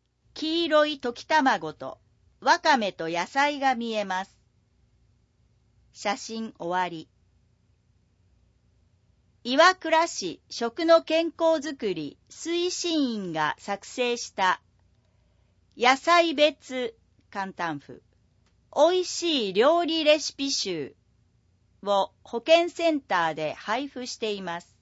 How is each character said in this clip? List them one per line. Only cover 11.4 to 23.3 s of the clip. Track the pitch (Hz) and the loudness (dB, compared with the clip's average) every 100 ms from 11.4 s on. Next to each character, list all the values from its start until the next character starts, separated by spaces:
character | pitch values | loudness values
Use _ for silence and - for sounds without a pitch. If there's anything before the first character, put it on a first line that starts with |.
| 330 320 285 | 2 2 -2
づ | 277 | -6
く | 220 | -4
り | 170 147 - _ | -4 -8 -12 _
推 | - 330 339 359 | -14 -6 -2 -2
進 | 359 349 320 269 | -4 -4 -2 -2
員 | 220 185 | -2 -6
が | 156 151 - | -2 -2 -4
作 | - 196 - | -8 -8 -8
成 | - 247 240 | -4 -4 -4
し | - | -8
た | - 190 185 _ _ _ _ _ _ _ _ _ _ _ - | -2 0 0 _ _ _ _ _ _ _ _ _ _ _ 0
野 | 233 269 | 2 4
菜 | - 349 339 | 4 4 4
別 | 285 302 294 - 254 240 - _ _ _ | 2 2 0 -8 -8 -6 -10 _ _ _
簡 | 208 190 | -10 -10
単 | - 170 147 | -6 -6 -6
譜、 | - 123 _ _ _ _ _ _ _ | -12 -20 _ _ _ _ _ _ _
お | - 302 | 2 4
い | 370 | 4
し | 349 - 339 294 208 | -2 -4 -2 0 0
い | |
料 | 185 254 339 | 2 4 4
理 | 339 330 | 2 0
レ | 294 302 | 4 2
シ | - | 0
ピ | - - | -8 -6
集 | 170 196 170 131 - _ _ _ _ _ _ _ _ | -4 -4 -6 -8 -12 _ _ _ _ _ _ _ _
を | 196 202 190 _ | 0 0 0 _
保 | - 233 | -12 -8
健 | 226 330 349 | 4 4 4
セ | - 339 | -2 0
ン | 302 | -2
タ | - 185 | -2 0
ー | 165 | 0